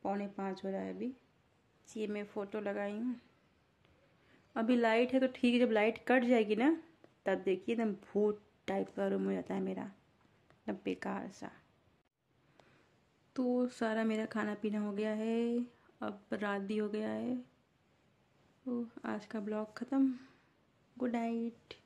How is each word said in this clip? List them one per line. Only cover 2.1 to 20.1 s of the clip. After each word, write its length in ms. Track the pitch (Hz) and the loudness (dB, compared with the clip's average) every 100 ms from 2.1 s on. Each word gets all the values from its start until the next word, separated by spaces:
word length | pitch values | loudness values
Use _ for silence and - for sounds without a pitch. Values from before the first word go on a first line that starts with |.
| 208 208 | -4 -6
फ़ोटो 340 | - 202 214 | -6 -6 -4
लगाई 300 | 208 202 202 | -4 -2 -2
हूँ। 240 | 208 247 240 - _ _ _ _ _ _ _ _ _ _ _ _ - | -2 -4 -4 -10 _ _ _ _ _ _ _ _ _ _ _ _ -4
अभी 200 | 226 247 | 2 4
light 360 | 233 220 247 | 6 4 4
है 60 | 262 | 4
तो 80 | 254 | 2
ठीक 260 | 254 247 | 2 2
है, 60 | 240 | 4
जब 120 | 240 | 4
light 320 | 220 214 220 - | 4 4 0 2
कट 160 | 254 | 4
जाएगी 320 | 240 247 208 208 | 6 4 4 4
ना, 140 | 262 320 - - - _ - | 4 2 -2 -20 -20 _ 0
तब 160 | 185 190 | 0 2
देखिए 300 | 185 - 233 | 0 0 0
एकदम 160 | 220 196 | 0 -2
भूत 380 | - 202 208 208 - _ - | -2 2 2 0 -8 _ -4
type 260 | 196 196 - | -2 -2 -2
का 120 | 196 | 0
room 160 | 196 190 | 2 0
हो 60 | |
जाता 220 | 190 180 | -2 -2
है 80 | 196 | -2
मेरा, 220 | 190 185 | -2 -4
एकदम 920 | 202 - _ _ _ _ _ _ - 196 196 | -8 -12 _ _ _ _ _ _ -8 -6 -4
बेकार 420 | 180 196 196 - | -4 -4 -6 -8
सा। 180 | 196 - - _ _ _ _ _ _ _ _ _ _ - _ _ _ _ _ _ - | -10 -14 -14 _ _ _ _ _ _ _ _ _ _ -20 _ _ _ _ _ _ -2
तो 320 | 247 247 247 | 0 2 0
सारा 340 | - 226 220 | 0 -2 2
मेरा 220 | 226 220 220 | 2 0 -2
खाना 280 | 220 214 208 | -2 -2 -2
पीना 180 | 214 208 | -2 -2
हो 120 | 208 | -2
गया 200 | 202 214 | -2 -2
है, 520 | 214 220 226 233 240 240 - _ _ | 0 0 0 2 0 -4 -10 _ _
अब 200 | 214 202 - | -8 -8 -8
रात 280 | 220 208 202 | -4 -2 -2
भी 160 | 196 214 | -2 -2
हो 100 | 208 | 0
गया 200 | 214 214 | -2 -2
है। 260 | 214 233 247 247 _ _ _ _ _ _ _ _ _ _ _ 262 | -4 -4 -4 -8 _ _ _ _ _ _ _ _ _ _ _ -6
तो 200 | 240 233 - 240 | -4 -4 -8 -6
आज 200 | 214 208 | -6 -6
का 140 | 226 | -8
ब्लॉग 340 | 208 214 214 - | -4 -4 -6 -8
ख़त्म। 360 | 240 269 269 | -2 4 4